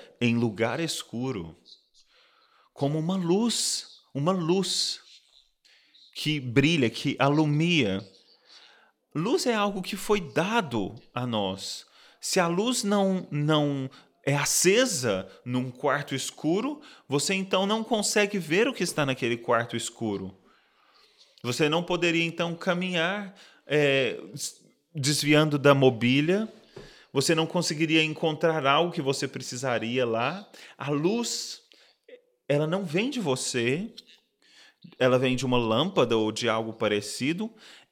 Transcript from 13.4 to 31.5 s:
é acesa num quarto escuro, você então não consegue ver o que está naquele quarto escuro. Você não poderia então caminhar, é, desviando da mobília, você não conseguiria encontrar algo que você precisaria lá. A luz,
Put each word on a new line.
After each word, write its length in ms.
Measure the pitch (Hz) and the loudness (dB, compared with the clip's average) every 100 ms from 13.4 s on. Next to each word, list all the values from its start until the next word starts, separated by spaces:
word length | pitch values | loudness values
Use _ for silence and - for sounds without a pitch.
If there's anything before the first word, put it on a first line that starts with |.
| 147 156 147 143 131 - - _ - | 2 2 2 -2 -6 -12 -20 _ -2
é 100 | 143 | -2
acesa 960 | 143 - 180 208 262 175 123 95 95 - - | 0 2 4 4 2 0 -2 -2 -4 -14 -6
num 240 | 127 131 | -4 -4
quarto 460 | - 147 139 139 135 | -4 -2 -2 -2 -6
escuro, 680 | - - 151 185 262 294 - - - | -8 -6 -2 -2 -2 -6 -14 -20 -4
você 280 | 139 139 190 | -2 0 -2
então 320 | 190 190 196 | -2 0 0
não 160 | 220 | -2
consegue 560 | 220 220 202 220 208 208 | -2 -2 0 0 0 -2
ver 280 | 160 170 247 | 0 2 2
o 60 | |
que 100 | 247 | 0
está 220 | 175 - 139 | -4 -2 -2
naquele 320 | 127 120 120 | 0 -2 -2
quarto 400 | - 117 117 117 | 0 0 0 -4
escuro. 580 | - - 110 98 95 95 _ _ _ _ _ _ _ _ _ _ | -8 -6 -4 -4 -8 -14 _ _ _ _ _ _ _ _ _ _
Você 260 | 120 123 151 | -6 0 2
não 140 | 160 | 2
poderia 400 | 175 180 170 165 | 0 0 0 0
então 320 | 165 165 170 170 | -2 -2 -4 -4
caminhar, 800 | - 175 185 175 165 202 196 - - _ - | -2 -2 -2 -2 -2 -4 -8 -16 -20 _ -2
é, 520 | 147 143 135 127 - 90 131 - - _ _ _ 156 | 2 4 2 0 -2 -10 -12 -12 -12 _ _ _ -4
desviando 640 | 135 151 143 151 156 143 | -2 0 4 4 4 4
da 160 | 139 139 | 6 6
mobília, 760 | 131 117 117 131 151 190 220 - - - - - - | 6 4 2 2 2 0 -2 -10 -20 -20 -20 -20 -4
você 220 | 135 139 160 | -2 2 2
não 100 | 160 | 2
conseguiria 580 | 180 165 151 160 160 | 0 -2 -2 2 2
encontrar 600 | 156 151 165 151 170 160 135 | 2 0 -2 0 0 2 2
algo 260 | 143 175 | 2 2
que 100 | 170 | 0
você 260 | 139 139 135 | -2 -2 -4
precisaria 800 | 131 123 127 131 113 113 127 117 | -6 -10 -6 -2 -2 -2 0 0
lá. 420 | 113 123 180 208 - - - | 0 -2 -4 -12 -20 -20 -12
A 140 | 135 | -4
luz, 720 | 147 165 226 233 - - | 0 0 0 -2 -6 -8